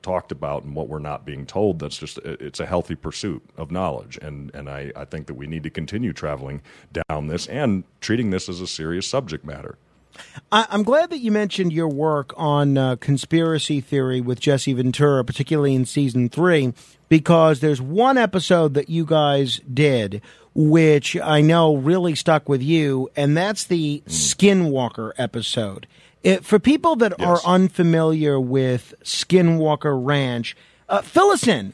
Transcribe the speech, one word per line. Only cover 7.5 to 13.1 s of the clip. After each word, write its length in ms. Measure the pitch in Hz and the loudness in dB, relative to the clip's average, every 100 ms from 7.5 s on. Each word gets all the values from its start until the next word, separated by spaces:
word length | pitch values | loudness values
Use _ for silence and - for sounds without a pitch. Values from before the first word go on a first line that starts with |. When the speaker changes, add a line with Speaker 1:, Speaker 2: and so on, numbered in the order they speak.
| 123 135 95 - _ | -4 -2 -2 -6 _
Speaker 1:
treating 300 | - 113 110 | -4 -2 -2
this 180 | 92 - | -4 -6
as 100 | 87 | -12
a 60 | 90 | -10
serious 420 | - 80 87 - | -8 -8 -6 -6
subject 380 | 135 110 - 71 | -6 -6 -10 -12
matter. 320 | 67 - - _ _ _ - - - - | -14 -16 -18 _ _ _ -20 -20 -18 0
Speaker 2:
I, 140 | 214 226 | 0 2
I'm 100 | 202 | 0
glad 300 | 208 285 349 | 2 2 2
that 80 | 330 | -2
you 120 | 233 | -2
mentioned 400 | 214 208 - 180 | 0 0 -2 -2
your 180 | 156 165 | 0 -2
work 440 | 139 156 151 131 - | -2 -2 -2 -4 -4
on, 380 | 156 143 143 139 | 0 2 4 2
uh, 200 | 131 123 | 0 -2
conspiracy 840 | - | -2